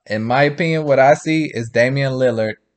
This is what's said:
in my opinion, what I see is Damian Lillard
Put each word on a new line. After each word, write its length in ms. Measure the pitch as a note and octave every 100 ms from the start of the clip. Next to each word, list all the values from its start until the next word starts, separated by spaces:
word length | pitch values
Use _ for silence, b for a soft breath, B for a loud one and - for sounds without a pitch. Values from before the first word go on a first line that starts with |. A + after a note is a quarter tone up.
| -
in 180 | G#2+
my 200 | A2+ C3
opinion, 400 | C#3+ C#3+ E3 D#3+
what 140 | D3 C3
I 160 | C3+
see 380 | D3+ D#3+ D#3+ D#3
is 160 | A2+ A2+
Damian 440 | A#2+ B2+ C#3 C3+
Lillard 400 | B2+ B2+ A2+ A2 G#2 _